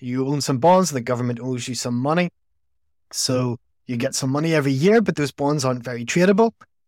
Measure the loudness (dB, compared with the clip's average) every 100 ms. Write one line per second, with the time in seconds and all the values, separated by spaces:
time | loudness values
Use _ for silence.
0 | -6 -4 -2 -2 -2 2 4 4 4 -2
1 | -4 -2 -2 -4 -6 -6 -6 -6 -4 -2
2 | 0 0 -2 -6 _ _ _ _ _ _
3 | _ -6 -2 -2 -2 -6 _ _ -10 -6
4 | -4 -4 -2 -2 0 2 2 2 4 4
5 | 4 0 -4 -2 -2 0 0 -2 -6 -8
6 | -2 2 4 4 2 0 _ _